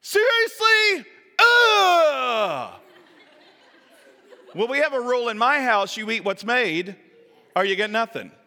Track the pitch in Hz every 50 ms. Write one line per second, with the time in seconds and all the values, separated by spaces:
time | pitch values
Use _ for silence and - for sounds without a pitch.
0 | _ - - 403 427 508 508 453 453 466 - - 427 440 440 440 427 427 392 320
1 | 220 - - - _ _ _ - 427 466 480 480 480 453 427 415 392 370 349 339
2 | 330 302 285 262 262 247 240 220 214 185 156 135 120 101 - - - - - -
3 | - _ _ _ - _ _ - - - _ _ _ _ _ _ _ _ - -
4 | _ - - _ _ _ - - - - - 160 208 233 262 277 294 311 277 262
5 | 240 247 247 247 240 233 220 214 233 254 285 294 262 247 226 202 196 180 - 220
6 | 220 214 226 220 175 196 196 190 - 214 240 254 247 190 156 165 185 190 196 -
7 | _ _ _ - - _ _ _ _ _ _ 175 190 196 190 185 208 208 208 220
8 | 233 220 - 131 101 90 - _ _